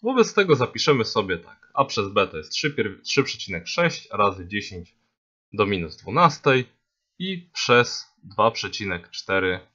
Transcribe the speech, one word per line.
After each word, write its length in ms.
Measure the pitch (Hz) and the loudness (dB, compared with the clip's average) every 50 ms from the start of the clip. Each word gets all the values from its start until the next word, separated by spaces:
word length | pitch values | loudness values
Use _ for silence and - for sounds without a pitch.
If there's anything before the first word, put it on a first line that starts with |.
| - | -2
Wobec 320 | 220 269 247 226 - - | -2 4 4 2 4 4
tego 220 | - 196 180 156 | 0 4 4 4
zapiszemy 480 | 123 123 117 - - - - 147 135 113 | 2 2 -2 -2 -4 2 2 2 2 2
sobie 340 | - - 117 104 95 90 85 | 0 0 -2 0 0 -2 -6
tak. 320 | - - - _ _ _ _ | -6 -14 -20 _ _ _ _
A 100 | - 139 | 0 0
przez 240 | 135 - - 101 98 | 0 0 -4 -4 -2
B 200 | 98 104 98 90 | 0 0 0 0
to 100 | - 80 | -2 -10
jest 120 | 78 - | -12 -8
trzy 200 | - - - 151 | -8 -4 -4 -4
pierw-, 320 | 143 - 110 104 95 - _ | -2 -2 -4 -4 -4 -10 _
trzy 200 | - - - 135 | -4 0 0 0
przecinek 460 | - - - - - 95 85 - - | 0 -2 -12 -10 -8 -8 -8 -8 -8
sześć 400 | - - 170 165 - - - - - | -2 0 0 0 0 -4 -14 -12 -2
razy 360 | 101 104 101 95 92 90 87 | 2 2 2 2 -2 -10 -8
dziesięć 460 | 98 104 101 - 95 90 87 _ _ _ _ _ _ _ _ _ _ _ _ _ - | -6 -8 -8 -8 -12 -14 -16 _ _ _ _ _ _ _ _ _ _ _ _ _ 0
do 140 | 104 104 | 0 2
minus 300 | 98 101 92 85 80 - | 2 2 -2 -4 -6 -10
dwunastej 680 | - - - - 151 180 170 170 - _ 151 131 127 127 - _ _ _ _ _ _ _ _ _ _ | -14 -12 -4 2 4 4 4 2 2 _ 2 2 2 0 -2 _ _ _ _ _ _ _ _ _ _
i 320 | 175 185 190 175 175 _ _ | -10 -8 -8 -10 -12 _ _
przez 540 | - - - 123 120 120 - - - - _ _ _ _ | -8 2 4 6 6 6 4 -2 -12 -14 _ _ _ _
dwa 280 | - 92 - 107 113 | -18 -2 2 2 2
przecinek 600 | 110 - - 98 - - 107 98 92 87 87 _ | 2 0 -8 -8 -8 -8 -6 -6 -6 -6 -8 _
cztery 500 | - - - - 98 95 92 92 90 90 - _ _ | -16 -16 -6 -2 0 0 2 0 -2 -4 -6 _ _